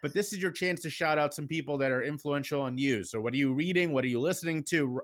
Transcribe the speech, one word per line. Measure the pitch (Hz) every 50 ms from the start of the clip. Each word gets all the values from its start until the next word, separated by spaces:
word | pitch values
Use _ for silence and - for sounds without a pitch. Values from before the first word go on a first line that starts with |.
| -
but | - -
this | 190 202 202 214
is | 190 185
your | 180
chance | - - 180 180 175 170 -
to | 160
shout | - - 170 156 156
out | 151 147 147 -
some | - 147
people | 139 160 165 135 143 143 139
that | 139 135 131
are | 127 120
influential | 139 151 143 - 147 143 143 139 - 151 143
on | 139 127 127
you. | 127 135 139 127 104 92
So | - - 110
what | 110 120 123
are |
you | 135 143 135 131
reading? | 139 165 180 185 180 175 165 147
What | 131 127
are | 127
you | 120 117
listening | 131 170 185 - 165 165 160 160 143
to? | - 175 160 143 127 123 127